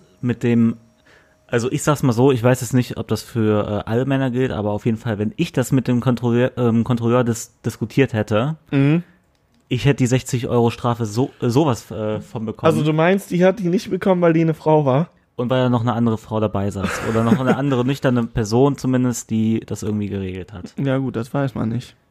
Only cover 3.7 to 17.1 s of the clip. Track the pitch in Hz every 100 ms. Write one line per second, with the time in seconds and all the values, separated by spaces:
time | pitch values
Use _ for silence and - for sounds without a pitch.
3.7 | 104 - 117 131 135 135 120 131 - 104
4.7 | 104 123 110 120 104 107 - 170 - 120
5.7 | 135 123 123 123 120 120 120 127 - 120
6.7 | 113 113 120 117 123 117 113 - _ 123
7.7 | - 110 - 131 107 104 107 131 156 _
8.7 | 139 139 165 170 _ _ _ _ _ _
9.7 | 127 139 127 123 127 - 123 117 120 117
10.7 | 113 123 117 113 104 139 - 123 117 156
11.7 | 117 - 95 107 107 - 123 110 - 160
12.7 | 156 151 156 165 196 - 175 185 190 175
13.7 | 180 - 185 202 180 170 165 160 156 156
14.7 | 151 143 127 175 _ _ - 123 127 127
15.7 | 120 120 113 117 110 - 110 107 101 101
16.7 | 98 95 - 113